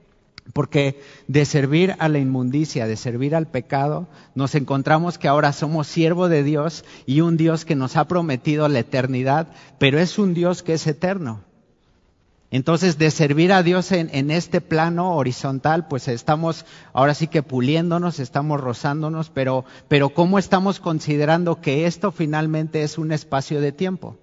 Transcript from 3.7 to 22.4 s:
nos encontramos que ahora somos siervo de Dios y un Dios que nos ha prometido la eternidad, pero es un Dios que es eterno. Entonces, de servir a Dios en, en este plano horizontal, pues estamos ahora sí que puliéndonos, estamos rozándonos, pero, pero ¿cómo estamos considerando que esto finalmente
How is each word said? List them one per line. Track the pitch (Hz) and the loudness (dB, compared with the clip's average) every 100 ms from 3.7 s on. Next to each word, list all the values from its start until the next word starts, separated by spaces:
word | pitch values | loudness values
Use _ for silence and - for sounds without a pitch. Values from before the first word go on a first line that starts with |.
| 139 147 151 180 - - | -2 -2 -4 -8 -16 -10
nos | 131 135 | -6 -2
encontramos | 151 127 135 143 156 175 - | -2 0 -2 2 2 2 -2
que | 147 | 2
ahora | 147 147 | 4 2
somos | - 151 160 143 | 0 -2 -2 -2
siervo | 165 160 175 180 | 0 2 2 2
de | 151 | 2
Dios | 143 151 160 - - - - | 2 0 -2 -6 -16 -12 0
y | 147 | 2
un | 170 160 | 4 4
Dios | 160 160 | 2 0
que | - 143 | -2 -2
nos | 117 156 | 0 0
ha | 151 | 0
prometido | 180 165 123 156 151 151 | 0 0 -2 0 2 2
la | 131 | 2
eternidad, | 117 131 127 127 131 147 165 - - _ | 0 -2 -2 -2 0 0 -2 -12 -20 _
pero | 139 147 | 2 4
es | 175 - | 0 0
un | 196 | 0
Dios | 170 175 175 | 0 0 -2
que | - | -4
es | 160 156 | -2 -2
eterno. | 151 185 196 131 107 - _ _ _ _ _ _ _ _ _ _ | -4 -4 -4 -6 -10 -16 _ _ _ _ _ _ _ _ _ _
Entonces, | 127 151 165 180 151 | -2 0 2 2 4
de | 156 | 2
servir | - 143 147 180 | 4 2 4 4
a | 190 | 4
Dios | 170 180 175 | 4 0 0
en, | 180 165 | -2 -2
en | 143 143 | -2 -2
este | 170 - 180 | -2 -2 -4
plano | - 156 165 170 185 | 0 0 0 0 -2
horizontal, | 160 127 - 139 131 147 165 - | 0 -2 -4 -6 -2 0 0 -2
pues | 131 135 | -6 -6
estamos | 117 - 156 165 160 - - - | -4 -2 0 -2 -6 -12 -20 -6
ahora | 123 143 | 2 2
sí | 147 160 | 2 -2
que | 160 | -2
puliéndonos, | - 127 123 160 170 170 175 147 | -2 -2 0 2 0 -2 -2 -6
estamos | 123 143 151 143 | -4 -4 -2 -2
rozándonos, | 127 117 147 151 156 160 156 | -4 -4 -4 -4 -4 -6 -6
pero, | 135 131 131 127 - - | -4 -2 -2 -4 -16 0
pero | 143 139 | 2 4
¿cómo | 170 175 196 | 2 2 2
estamos | - 190 196 - | 2 2 2 -2
considerando | 175 156 151 147 147 170 175 160 | -4 -4 -2 0 2 2 0 -2
que | 147 139 170 | -2 0 0
esto | - 151 | -2 -4
finalmente | - 151 151 | -2 -2 -2